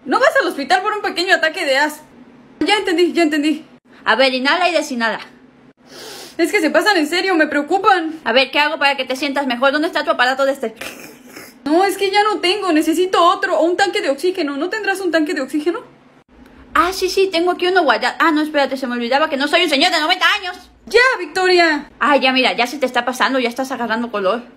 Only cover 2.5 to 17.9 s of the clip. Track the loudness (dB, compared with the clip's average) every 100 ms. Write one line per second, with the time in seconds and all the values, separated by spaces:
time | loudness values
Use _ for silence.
2.5 | -6 0 0 0 2 2 2 0 2 -2
3.5 | -2 -8 -20 _ -10 -2 2 2 2 0
4.5 | 2 2 0 -2 -4 -4 -4 -10 -20 -20
5.5 | _ -20 _ _ -20 -18 -18 -18 -4 -2
6.5 | 0 2 2 2 2 0 -2 0 2 2
7.5 | 0 0 0 2 2 0 -6 0 0 2
8.5 | 0 -2 0 0 0 -4 -4 -4 -2 -2
9.5 | 0 0 2 -2 -2 -2 0 0 2 0
10.5 | 0 -6 -8 -16 -16 -20 -20 -20 -20 -20
11.5 | -12 0 2 2 0 0 2 2 2 0
12.5 | 0 0 0 2 0 2 4 4 4 0
13.5 | 2 2 2 0 0 -2 -2 -2 -2 -4
14.5 | -4 -6 -4 -4 -2 0 0 0 -4 -4
15.5 | -2 -2 -4 -10 -20 -20 _ _ -20 -20
16.5 | -20 -4 0 0 0 -2 0 0 2 0
17.5 | 0 2 2 2